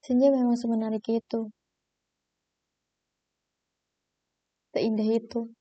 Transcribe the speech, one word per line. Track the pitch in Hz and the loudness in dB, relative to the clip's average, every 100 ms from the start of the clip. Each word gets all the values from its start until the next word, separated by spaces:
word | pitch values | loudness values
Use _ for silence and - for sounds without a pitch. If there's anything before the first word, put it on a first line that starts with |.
| - | 0
Senja | 247 277 | 4 4
memang | 269 247 240 | 4 2 0
semenarik | 233 226 220 220 226 | 0 -2 -2 -4 -2
itu. | 226 _ 226 220 _ _ _ _ _ _ _ _ _ _ _ _ _ _ _ _ _ _ _ _ _ _ _ _ _ _ _ _ _ _ _ _ | -4 _ -8 -8 _ _ _ _ _ _ _ _ _ _ _ _ _ _ _ _ _ _ _ _ _ _ _ _ _ _ _ _ _ _ _ _
Seindah | - 226 214 214 | -4 -2 0 0
itu. | 226 226 233 233 233 | -2 -4 -8 -8 -14